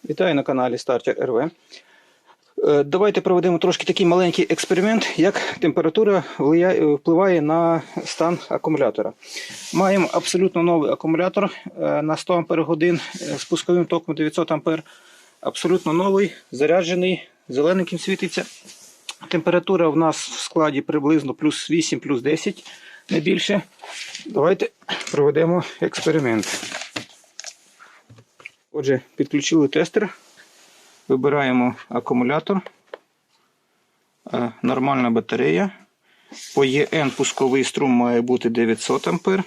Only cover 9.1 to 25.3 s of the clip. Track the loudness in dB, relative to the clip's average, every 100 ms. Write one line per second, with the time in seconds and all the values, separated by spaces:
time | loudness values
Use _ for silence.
9.1 | -8 -18 -16 -14 -14 -6 0 2 2 2
10.1 | -2 -2 0 0 2 2 2 0 -2 -2
11.1 | 0 0 0 -2 -4 -16 -6 -2 -2 -2
12.1 | -4 -2 -2 0 -2 0 0 0 0 -4
13.1 | -12 -8 -8 -4 -4 0 0 2 -2 -4
14.1 | -4 -2 -2 -2 -2 -2 -4 -6 -20 -20
15.1 | -20 _ _ -8 -4 0 0 0 0 2
16.1 | 2 0 -4 _ -2 2 2 2 0 0
17.1 | -2 -6 _ _ 0 2 2 0 -4 -4
18.1 | -4 -4 -6 -8 -14 -20 -20 -20 _ -20
19.1 | -20 -4 -2 2 0 2 2 4 4 2
20.1 | 0 -8 -10 -4 0 0 0 -2 -2 2
21.1 | 2 0 -2 -2 -2 -2 -2 0 -4 -2
22.1 | -2 0 -2 -4 -8 -16 -20 -20 -20 -4
23.1 | -2 0 0 0 -2 -2 _ -18 -16 -14
24.1 | -14 -6 0 2 2 -2 _ -10 -10 -4
25.1 | 2 4